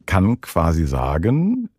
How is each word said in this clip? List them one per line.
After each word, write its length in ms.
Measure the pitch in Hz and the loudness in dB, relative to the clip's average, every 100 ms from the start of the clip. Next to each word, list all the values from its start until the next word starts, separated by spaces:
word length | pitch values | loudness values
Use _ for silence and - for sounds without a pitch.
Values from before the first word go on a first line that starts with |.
| - | -2
kann 340 | 98 98 123 | 2 2 0
quasi 480 | - 90 82 82 78 | -2 0 2 2 0
sagen, 800 | 65 64 76 95 139 185 254 233 | -2 -2 0 0 0 0 -2 -6